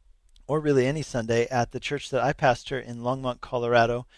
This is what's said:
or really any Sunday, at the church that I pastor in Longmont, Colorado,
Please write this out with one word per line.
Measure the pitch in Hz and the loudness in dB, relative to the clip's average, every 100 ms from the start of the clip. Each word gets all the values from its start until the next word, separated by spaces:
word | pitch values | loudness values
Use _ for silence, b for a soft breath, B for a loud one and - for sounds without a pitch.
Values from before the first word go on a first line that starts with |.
| - _ _ - - | -20 _ _ -16 -4
or | 147 | -2
really | 151 139 127 | 2 4 2
any | 156 | 0
Sunday, | 139 127 113 117 117 | -4 -4 0 0 2
at | 131 - | 0 -2
the | 127 | -6
church | - 143 - | -6 -8 -4
that | 131 | -2
I | 120 | 0
pastor | 147 143 120 - 131 | 2 2 2 -2 -8
in | 113 120 | -8 -8
Longmont, | 120 135 131 123 | -4 -4 -4 -6
Colorado, | - 127 120 120 117 120 123 | -6 -2 4 4 4 0 -6